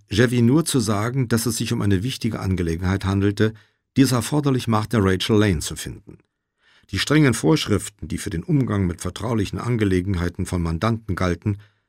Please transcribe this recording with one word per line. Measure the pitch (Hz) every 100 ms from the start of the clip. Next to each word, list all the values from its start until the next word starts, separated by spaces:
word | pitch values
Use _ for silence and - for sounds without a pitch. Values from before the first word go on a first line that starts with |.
| _
Jevi | 98 123 127
nur | 117 147
zu | 160 135
sagen, | 107 101 113 135 117
dass | 117
es | 120 110
sich | 117
um | 120
eine | 104 95
wichtige | 117 - 117 -
Angelegenheit | 104 90 85 82 92 98
handelte, | 95 98 101 101 110 113 _ _ _ -
die |
es | 135
erforderlich | 127 113 147 143 127 -
machte, | 107 113 117
Rachel | 95 92 - 107
Lane | 107 78
zu | - 76
finden. | 69 55 - - _ _ _ _ _ _ _
Die | 98
strengen | - 151 143
Vorschriften, | 110 156 156 - 98 - - 78
die | -
für | -
den | -
Umgang | - 147 120 101 90
mit | 87
vertraulichen | 90 - 107 113 92 95
Angelegenheiten | 117 120 104 92 92 90 85 - 90
von | 90
Mandanten | 82 82 113 113 - 87
galten, | 90 85 107 101 - _